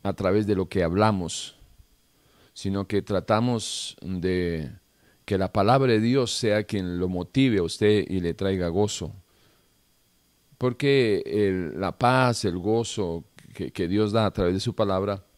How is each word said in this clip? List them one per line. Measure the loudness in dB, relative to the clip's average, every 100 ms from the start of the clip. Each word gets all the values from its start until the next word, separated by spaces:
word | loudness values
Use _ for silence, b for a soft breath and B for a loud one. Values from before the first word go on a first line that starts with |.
a | -6
través | -2 2 2 2
de |
lo | 0 0
que | 0
hablamos, | 0 2 2 2 -4 -8 -12 _ -20 _ _ _ _ b b b b
sino | -8 -4 -4 -2
que | -2
tratamos | 0 -4 0 0 2 -2 -4 -8 -10 -12
de | -8 -4 -2 0 -2 -4 -8 -12 _ b b b
que | -4 -2
la | 0
palabra | 2 4 4 4
de | 2
Dios | 2 2 0
sea | -2 0 0
quien | -2 -4 -2 -2
lo | -2
motive | -2 -2 2 2 2
a |
usted | 0 2 4 4 2
y | -2
le | -2
traiga | -2 -2 0 0
gozo. | 0 -2 -2 -10 -12 _ b b b b b _ _ _ _ _ _ _ _
Porque | -4 0 2 4 4 2
el, | 0 0 2 0 -4 -4
la | -6 0
paz, | 2 4 2 2
el | -2 -2
gozo | 0 0 -2 -4 -4 -6 -10 -20 -20
que, | -10 -10
que | -4 0
Dios | 2 2
da | 2 0
a |
través | 2 0
de | 0
su | -2
palabra | -2 0 0 -2 -6 _